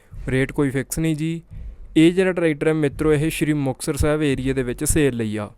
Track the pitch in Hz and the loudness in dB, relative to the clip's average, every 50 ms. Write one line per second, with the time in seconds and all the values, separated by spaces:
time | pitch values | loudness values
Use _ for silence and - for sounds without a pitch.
0 | _ _ - - - - 123 131 135 131 - - 147 139 123 135 123 - - 160 | _ _ -16 -12 -6 -2 0 0 0 0 0 0 0 0 0 -2 -4 -4 -4 -2
1 | 160 160 160 147 156 160 165 165 - - - - - - - - - - - 156 | -2 -2 -2 -2 -2 -4 -4 -6 -10 -14 -16 -14 -14 -14 -14 -16 -18 -2 4 6
2 | 160 170 180 185 190 185 180 175 170 160 151 143 151 156 156 160 151 139 - - | 6 6 6 4 2 2 2 2 2 0 0 0 0 0 2 2 0 0 0 0
3 | 156 156 156 143 151 160 - - 165 151 151 147 139 135 123 - - 165 151 135 | 2 2 2 2 2 0 -2 0 0 0 0 0 0 -2 -4 -4 -4 -4 -2 0
4 | - 151 151 156 156 143 135 123 127 135 131 131 127 123 120 - 151 143 - 170 | 0 2 2 2 2 0 0 0 0 -2 -2 0 -2 -2 -4 -2 -2 0 2 2
5 | 147 135 120 117 113 107 104 107 104 101 - | 2 2 2 0 -2 -4 -4 -6 -6 -8 -12